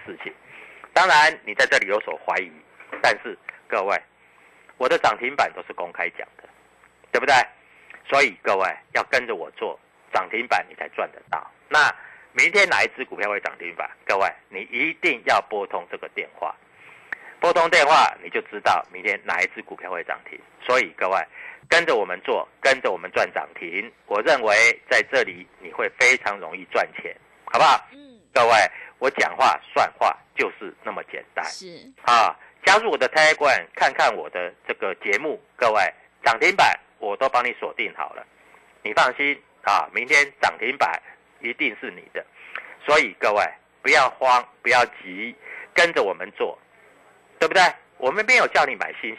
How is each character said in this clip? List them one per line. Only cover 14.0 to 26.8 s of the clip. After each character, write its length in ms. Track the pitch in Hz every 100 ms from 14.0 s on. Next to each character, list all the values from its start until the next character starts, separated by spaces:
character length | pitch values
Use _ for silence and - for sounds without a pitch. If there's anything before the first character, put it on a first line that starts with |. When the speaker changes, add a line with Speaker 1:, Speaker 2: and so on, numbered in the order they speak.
| -
Speaker 1:
各 120 | 101
位， 120 | 92 - _
你 100 | 95 110
一 220 | 120 160 160
定 220 | - 233 151
要 140 | 110 -
拨 180 | 104 95
通 200 | 95 85
这 60 | 98
个 100 | -
电 180 | - 78
话， 200 | - - - _ _ - - - - - -
拨 120 | 175
通 180 | 175 170
电 160 | 170 143
话 260 | 156 113 -
你 60 | 87
就 120 | 117
知 180 | - 101
道 240 | 110 87 -
明 100 | 92
天 160 | 101 101
哪 160 | 101 87
一 60 | 95
只 80 | 110
股 120 | -
票 160 | 92 90
会 120 | 87
涨 160 | - - -
停。 100 | - _ _ -
所 120 | 127
以 140 | 92 -
各 120 | 92
位 100 | 95 - - - - -
跟 180 | 170 165
着 80 |
我 100 | 120
们 160 | 92 90
做， 240 | - 104 - _
跟 180 | 135 131
着 80 | 123
我 60 | 90
们 120 | 90
赚 200 | 117 92
涨 160 | 87 71 -
停， 320 | 85 92 113 - -
我 140 | 101
认 220 | 135 139
为 120 | 110 104 117 117 -
在 120 | 120 -
这 120 | 135
里 240 | 98 87 - _
你 140 | 90
会 160 | - 107 -
非 180 | 127 127
常 200 | 104 101
容 180 | 82 92
易 80 | 87
赚 160 | 113